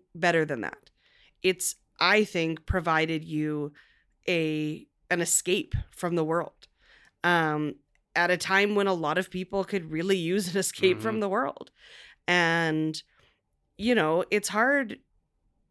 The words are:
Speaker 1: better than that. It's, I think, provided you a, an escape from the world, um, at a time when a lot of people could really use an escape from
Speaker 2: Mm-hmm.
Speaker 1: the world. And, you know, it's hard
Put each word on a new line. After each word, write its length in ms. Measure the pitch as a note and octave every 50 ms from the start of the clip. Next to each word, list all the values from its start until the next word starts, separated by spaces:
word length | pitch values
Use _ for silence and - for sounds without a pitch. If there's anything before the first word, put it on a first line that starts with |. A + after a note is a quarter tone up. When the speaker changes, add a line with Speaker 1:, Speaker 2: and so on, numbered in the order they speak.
| _ _ _
Speaker 1:
better 320 | E3 F3 F3 E3+ E3 D#3
than 160 | D3 C#3 A#2
that. 260 | F2+ C2 - - _ _ _ _ _ _ _ _ _ _ _ _
It's, 340 | - F#3 F3+ - - - - _ _ _ _ -
I 240 | D#3 F3+ G3+ G#3+ G#3
think, 400 | - - F3 E3 D#3+ D#3+ D#3+ _
provided 580 | - F#3 F#3 D#3+ E3+ D#3+ D#3+ D#3+ D#3+ E3 D#3
you 500 | D#3+ E3 D#3 D3+ D3+ D3+ D3+ D3 D3 D3 D3 - _ _ _ _ _ _ _ _ -
a, 600 | F#3+ F3+ E3 D#3+ D#3 D#3 D3+ D3+ D3+ D#3 - - _ _ _ _ -
an 100 | F3 F3
escape 540 | E3+ E3 - - - F3+ F#3+ F#3+ - - - - - -
from 240 | - - F#3 E3+ F3
the 100 | E3+ D#3
world, 420 | D#3 E3 F3 D3+ - _ _ - _ _ _ _ _ - _ _ _ _ -
um, 520 | - F3 F3 E3+ D#3+ D#3 D3+ D3+ D3+ D3 - - _ _ _ _ _ _ -
at 140 | E3 F3 F3
a 80 | F3+ F3
time 360 | - F#3 F#3+ G3 G3+ G#3 G#3+
when 120 | G3+ G3
a 80 | G3 F#3
lot 240 | E3 D#3+ D3 D#3+ F3+
of 120 | F#3 -
people 340 | - F#3 F#3 - G3 G3 F3+
could 260 | - G3+ F#3+ D#3+ D#3+
really 240 | D#3 D#3+ E3+ G3 G3+
use 320 | F#3 E3 E3 F#3 G#3+ F3+ F3+ E3+
an 20 | G3
escape 400 | F3+ - - - F#3+ F#3+ F3 G#3+
from 140 | A3 A3+ A3
Speaker 2:
Mm-hmm. 40 | A3
Speaker 1:
the 80 | G3+ F#3+
world. 420 | F#3+ A#3 C4+ - - - - - _ _ - - - - - - - _ -
And, 760 | - F3+ F3+ E3+ E3 E3 E3+ E3 D#3+ D#3 D#3 D#3 D#3 D#3 - - _ _ _ _ _ _ _ _ _ _ _ _ _ _
you 180 | - G3+ A#3+ B3
know, 300 | G#3 D#3 D#3 D#3+ F3+ - -
it's 180 | G#3 G#3 G3 -
hard 500 | G3 G#3+ A#3 C4+ C#4+ C#4+ B3+ G3+ - - _ _ _ _ _ _ _ _ _ _ _ _ _ _